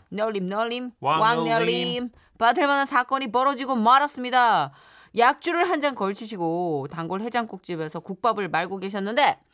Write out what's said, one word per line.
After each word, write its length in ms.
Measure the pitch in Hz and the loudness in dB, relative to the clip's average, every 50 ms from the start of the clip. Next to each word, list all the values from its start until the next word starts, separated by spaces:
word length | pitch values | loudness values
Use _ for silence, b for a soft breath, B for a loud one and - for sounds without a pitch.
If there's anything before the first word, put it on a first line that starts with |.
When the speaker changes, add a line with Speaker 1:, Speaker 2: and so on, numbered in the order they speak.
| _ _ | _ _
Speaker 1:
놀림, 380 | 180 196 214 226 214 196 185 | -6 -4 -4 -4 -2 -4 -4
놀림, 440 | 180 196 214 226 233 240 247 254 247 - _ | -4 -4 -4 -4 -4 -4 -6 -8 -10 -12 _
Speaker 2:
왕놀림. 500 | - 139 151 160 214 220 240 240 247 233 | -2 0 2 4 4 2 2 2 0 0
Speaker 1:
왕놀림 580 | 226 226 226 226 120 - 240 240 240 247 247 240 b b b b b | 0 0 2 0 0 0 -2 -2 -4 -4 -6 -8 b b b b b
받을 280 | - 226 233 240 359 302 | 2 2 2 4 4 2
만한 200 | 285 285 277 277 | 2 2 2 0
사건이 480 | 269 277 247 247 - 262 269 269 220 196 | 2 0 0 0 0 -2 -4 -2 0 0
벌어지고 420 | 247 262 277 277 240 269 254 269 | 2 2 2 0 0 -2 -2 0
말았습니다. 960 | 233 214 233 254 277 294 285 - 254 247 247 240 254 247 226 208 170 147 135 b b b b b b b b - | 2 6 6 6 6 4 2 -2 -6 -4 0 2 4 4 4 4 2 0 -2 b b b b b b b b 0
약주를 500 | 202 233 254 285 - - 349 339 339 349 359 | 4 4 4 4 2 -2 -2 0 0 2 2
한 120 | 349 302 | 0 0
잔 140 | 285 285 254 | 0 -2 -2
걸치시고 920 | 214 202 190 202 - 233 214 226 185 170 165 165 175 180 170 156 139 131 143 | -2 -4 -4 -4 -6 -8 -8 -6 -4 -2 -2 -2 -2 -2 -2 -2 -4 -4 -6
단골 300 | - 165 165 165 185 196 | -8 -8 -6 -6 -6 -6
해장국집에서 760 | 214 240 226 240 233 220 - 185 - - 180 160 160 156 - 165 | -6 -4 -4 -4 -4 -4 -10 -14 -10 -8 -8 -6 -6 -8 -8 -10
국밥을 480 | - - 190 - - 233 220 208 202 | -10 -10 -8 -2 0 0 0 0 -2
말고 300 | 170 160 160 175 180 190 190 | -2 -2 -2 -2 -4 -6 -8
계셨는데, 580 | 185 196 202 202 190 202 233 285 277 196 - - _ B | -8 -6 -6 -4 -4 -2 0 2 2 2 2 -2 _ B